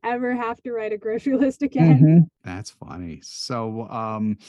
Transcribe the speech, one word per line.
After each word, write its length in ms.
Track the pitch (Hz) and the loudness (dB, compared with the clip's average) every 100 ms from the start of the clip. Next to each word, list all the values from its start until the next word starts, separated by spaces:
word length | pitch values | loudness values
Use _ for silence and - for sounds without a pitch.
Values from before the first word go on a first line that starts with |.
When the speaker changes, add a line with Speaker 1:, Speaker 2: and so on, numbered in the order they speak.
Speaker 1:
ever 320 | 226 247 247 247 | -6 -4 -4 -4
have 260 | 226 233 | -6 -8
to 80 | 262 | -8
write 200 | 233 214 | -8 -6
a 40 | 208 | -8
grocery 380 | 220 220 285 262 | -6 -6 -2 0
<laughs> 0 | |
list 240 | 269 - | 0 -2
again. 340 | 277 269 165 143 | -4 2 6 8
Speaker 2:
Mm-hmm. 200 | 156 165 160 _ | 8 6 4 _
That's 260 | - 92 107 | -12 -12 -12
funny. 500 | - 76 80 87 78 | -18 -18 -14 -14 -14
So, 640 | - - - 123 110 110 117 | -18 -16 -8 -6 -6 -8 -8
um, 480 | 113 110 110 107 104 | -8 -6 -4 -4 -4